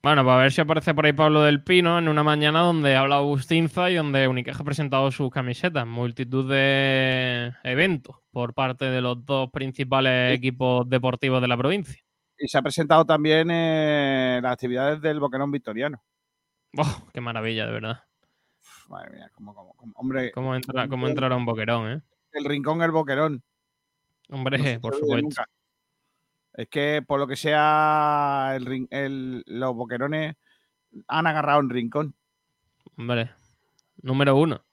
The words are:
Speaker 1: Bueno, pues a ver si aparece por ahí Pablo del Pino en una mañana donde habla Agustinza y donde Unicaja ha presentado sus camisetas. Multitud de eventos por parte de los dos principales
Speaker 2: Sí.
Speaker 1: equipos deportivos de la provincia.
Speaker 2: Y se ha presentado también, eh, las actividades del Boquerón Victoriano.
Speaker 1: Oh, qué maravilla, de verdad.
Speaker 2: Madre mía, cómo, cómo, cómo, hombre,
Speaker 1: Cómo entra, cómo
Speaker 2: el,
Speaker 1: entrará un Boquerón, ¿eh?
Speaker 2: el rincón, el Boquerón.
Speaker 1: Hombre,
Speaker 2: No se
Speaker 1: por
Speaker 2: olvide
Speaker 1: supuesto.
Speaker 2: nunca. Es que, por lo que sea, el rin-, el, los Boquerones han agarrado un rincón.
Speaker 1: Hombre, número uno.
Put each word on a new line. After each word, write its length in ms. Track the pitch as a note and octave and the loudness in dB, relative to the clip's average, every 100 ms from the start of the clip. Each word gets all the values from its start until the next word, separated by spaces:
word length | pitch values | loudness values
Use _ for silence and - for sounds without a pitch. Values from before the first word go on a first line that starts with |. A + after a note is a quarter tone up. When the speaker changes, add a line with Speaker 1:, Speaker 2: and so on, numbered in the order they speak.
Speaker 1:
Bueno, 220 | C#3+ D3 | 4 4
pues 100 | B2+ | 6
a 40 | B2+ | 6
ver 140 | C3+ | 6
si 80 | C3+ | 2
aparece 320 | D3+ D#3 F3 | 0 0 0
por 120 | D3 D3+ | 2 2
ahí 60 | |
Pablo 300 | C#3+ D#3 D3+ | 4 4 6
del 180 | D3 C#3+ | 4 2
Pino 380 | C#3+ F3+ F3 E3+ | 4 4 4 2
en 80 | E3 | 2
una 160 | D3+ | 2
mañana 380 | D3+ D3+ D3+ D#3 | 2 2 2 4
donde 340 | F3 E3 C#3+ C3 | 4 4 4 4
habla 220 | C#3 C#3+ | 4 2
Agustinza 720 | C#3+ C#3+ B2+ E3 E3 - F3+ | 2 -2 0 2 2 0 0
y 40 | F3 | 0
donde 340 | D3+ C3+ C3 | 0 2 2
Unicaja 320 | B2+ A#2+ - | 0 -6 -8
ha 40 | C#3+ | -6
presentado 460 | C#3+ D3 C3+ C3+ | -4 0 0 0
sus 180 | B2+ C3+ | 0 -4
camisetas. 560 | C#3+ B2+ A#2+ F3+ D3+ A#2 | -2 -4 -4 -4 -4 -6
Multitud 640 | A#2 A#2+ A#2 B2 C3 C3 | -4 -4 -4 -4 -2 0
de 1000 | C3+ C3+ C#3 C3+ C3+ C3 C3 B2+ B2 A#2+ A#2+ B2+ | 2 2 2 2 2 2 0 -2 -4 -6 -8 -6
eventos 500 | B2+ F#3 D#3 - - _ | 0 0 -2 -6 -20 _
por 220 | B2+ A#2+ | -6 -6
parte 320 | A#2+ C3 B2 C3+ | -2 -4 -2 -2
de 160 | B2+ | -2
los 240 | B2 B2 C3 | -2 -4 -2
dos 240 | C3+ B2+ | -2 -2
principales 800 | D3+ C3+ B2+ C3 C3+ C3 B2+ B2 | -6 -8 -6 -2 2 2 2 2
Speaker 2:
Sí. 60 | B2+ | 0
Speaker 1:
equipos 500 | B2+ B2+ B2+ B2 B2 | -2 -2 0 2 2
deportivos 520 | B2+ B2+ B2 C3+ C3 | 0 0 -2 0 0
de 80 | B2 | 2
la 80 | A#2+ | 0
provincia. 440 | C3 G3+ D#3+ - _ _ _ _ | 0 -2 -6 -16 _ _ _ _
Speaker 2:
Y 100 | C#3+ | -2
se 100 | - | 0
ha 40 | |
presentado 420 | D3 - D3+ D#3+ D#3+ | 0 -2 4 6 6
también, 440 | D#3 D#3 D#3 E3 | 4 4 4 2
eh, 880 | E3+ E3 D#3+ D3+ D3 C#3 C3+ B2+ B2 | 0 0 0 2 2 0 0 0 0
las 120 | B2+ | -2
actividades 480 | B2 B2+ B2 C#3 D3+ | -4 -4 0 0 0
del 180 | D#3 D3+ | -2 -2
Boquerón 320 | C#3+ C3 C#3+ | -2 -2 -2
Victoriano. 500 | C#3 A#2 G#2+ C#3+ C3+ _ _ _ _ _ _ _ - | -4 -6 -6 -6 -8 _ _ _ _ _ _ _ -4
Speaker 1:
Oh, 300 | D3+ - - | -4 -4 -14
qué 60 | - | -12
maravilla, 460 | A#2+ A2+ A2 A2 A2 | -8 -6 -4 -4 -4
de 80 | |
verdad. 300 | A2+ A2 A#2 _ _ _ _ _ _ _ - _ | -6 -8 -10 _ _ _ _ _ _ _ -20 _
Speaker 2:
Madre 240 | G1+ G1+ | -20 -18
mía, 180 | - D#2+ _ | -20 -20 _
cómo, 180 | G#2 | -20
cómo, 200 | G2+ F#2 _ | -20 -20 _
cómo, 160 | A#2 - | -20 -10
hombre, 340 | C3 C3 B2 | -6 -4 -4
Speaker 1:
Cómo 240 | - C3 B2+ | -6 -6 -6
entra, 320 | - B2+ B2 | -6 -6 -4
cómo 180 | C3 B2+ | -4 -4
Speaker 2:
el, 60 | |
Speaker 1:
entrará 240 | C3+ C3 B2+ | -2 0 0
un 80 | A#2+ | -2
Boquerón, 460 | A2+ A2 A#2 A2 | -4 -2 -2 -4
¿eh? 100 | C#3+ _ _ _ | -8 _ _ _
Speaker 2:
el 140 | D3 C#3+ | -8 -4
rincón, 360 | D3 C#3+ D#3+ | -4 -2 0
el 100 | E3+ | 0
Boquerón. 520 | D#3+ C#3+ C3+ D#3 C3 _ _ _ _ _ _ _ _ _ | 0 0 0 0 -2 _ _ _ _ _ _ _ _ _
Speaker 1:
Hombre, 280 | C#3 C3 C3+ | -6 -4 -2
Speaker 2:
No 60 | |
se 160 | C#3+ A#2 | -2 -4
Speaker 1:
por 140 | A2+ | -6
Speaker 2:
olvide 120 | C#3+ - | -4 -2
Speaker 1:
supuesto. 180 | A#2 | 0
Speaker 2:
nunca. 220 | D3+ C3 A2+ _ _ _ _ _ _ _ _ _ _ | -2 -6 -10 _ _ _ _ _ _ _ _ _ _
Es 160 | - A#2 | -16 -8
que, 320 | D3+ D3 D3+ C3 | -4 -2 -2 -2
por 140 | C#3+ | -2
lo 80 | C#3 | -2
que 80 | C3+ | -4
sea, 1160 | D#3 D3+ D3+ D3+ D3+ D3+ D3+ D3 C#3+ C#3 C3+ C3+ | 0 2 4 4 2 2 2 0 0 -2 -4 -4
el 100 | B2 | -6
rin-, 220 | C3 B2+ | -8 -8
el, 520 | C3+ C#3 C#3 B2+ B2+ - | -6 -6 -8 -10 -12 -10
los 280 | A2+ C3 A#2 | -6 -6 -6
Boquerones 600 | A#2+ A#2+ C#3 D#3 D#3 D#3 _ _ _ _ _ - - | -8 -6 -4 -4 -6 -10 _ _ _ _ _ -20 -6
han 180 | D#3+ D#3+ | 0 0
agarrado 320 | D3+ D3+ D3 | 0 2 2
un 100 | C3+ | 2
rincón. 460 | B2 A#2 D3 D3+ - _ _ _ _ _ _ - - | -2 -4 -4 -6 -10 _ _ _ _ _ _ -20 -12
Speaker 1:
Hombre, 340 | A#2+ A#2+ A#2 _ _ _ _ _ _ _ | -4 -2 -4 _ _ _ _ _ _ _
número 360 | B2+ C3 C#3 C3+ | -4 2 4 4
uno. 260 | D#3+ C3 _ | 4 -2 _